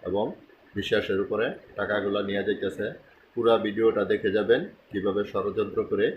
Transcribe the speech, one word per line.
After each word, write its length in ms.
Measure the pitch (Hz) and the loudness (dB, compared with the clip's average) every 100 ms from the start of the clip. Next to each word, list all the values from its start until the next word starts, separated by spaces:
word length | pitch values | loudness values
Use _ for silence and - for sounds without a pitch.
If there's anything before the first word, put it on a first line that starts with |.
এবং 280 | 90 95 120 - - - - 104 | -4 -2 -2 -6 -18 -20 -12 -8
বিশ্বাসের 460 | 98 107 - 98 | 0 0 2 -2
উপরে 280 | 98 104 120 - - - | 0 0 -2 -4 -14 -6
টাকাগুলা 460 | 101 104 101 104 | -2 0 0 -2
নিয়ে 220 | 98 98 | -2 -2
যাইতেছে। 480 | 98 101 98 - 107 - - - - - | -2 -2 -2 -4 -6 -8 -20 -20 -14 0
পুরা 220 | 113 113 | 4 4
ভিডিওটা 480 | 107 104 113 104 95 | 2 4 4 4 2
দেখে 260 | 104 110 | 0 2
যাবেন 340 | 101 101 123 190 - _ | 0 4 2 2 -12 _
কিভাবে 320 | 101 98 98 104 | -4 -2 -2 -2
ষড়যন্ত্র 500 | 101 98 98 98 - | -2 -4 -2 -2 -2
করে 240 | 104 101 113 | -2 0 0